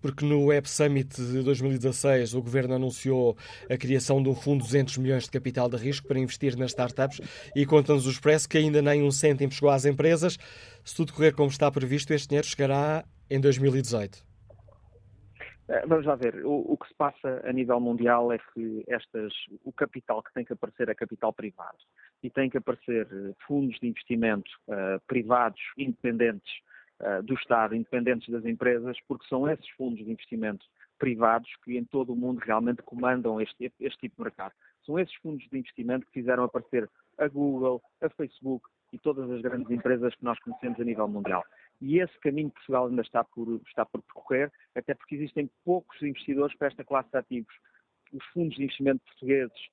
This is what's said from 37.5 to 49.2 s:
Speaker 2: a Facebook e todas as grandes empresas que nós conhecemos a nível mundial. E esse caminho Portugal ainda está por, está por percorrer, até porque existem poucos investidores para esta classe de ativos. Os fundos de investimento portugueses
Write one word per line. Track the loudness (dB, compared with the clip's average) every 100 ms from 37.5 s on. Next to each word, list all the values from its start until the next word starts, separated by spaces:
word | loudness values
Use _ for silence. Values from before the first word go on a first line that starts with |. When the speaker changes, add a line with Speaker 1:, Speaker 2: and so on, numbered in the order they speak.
| 2 0 -2 _ _
Speaker 2:
a | -6
Facebook | -4 -10 _ -6 -6 _ _ _
e | -6
todas | -4 -4 -6
as | -4
grandes | -4 -6 -4
empresas | -2 2 2 0
que | -2
nós | -4 -4
conhecemos | -6 -8 -8 -4
a |
nível | -4 -2 -2
mundial. | -2 -2 -4 -6 _ _ _
E | 0 0
esse | 0 _
caminho | -2 -2 -4
Portugal | -6 -2 0 0
ainda | -2
está | -2 -2
por, | -2 -6 -6 -6 -6
está | -6 -4
por | -6
percorrer, | _ -20 -2 0 0 _ _
até | -10 -6
porque | -8 -6 -8
existem | -6 -4 -6 _ -2
poucos | -2 -2 -8
investidores | -6 -6 -4 0 0 0
para | -4
esta | -4 -4
classe | -2 -2
de | -6
ativos. | -4 -8 -8 -18 _ _ _ _ _
Os | -16 -10
fundos | -4 -4 -2
de |
investimento | -6 -2 0 0
portugueses | _ _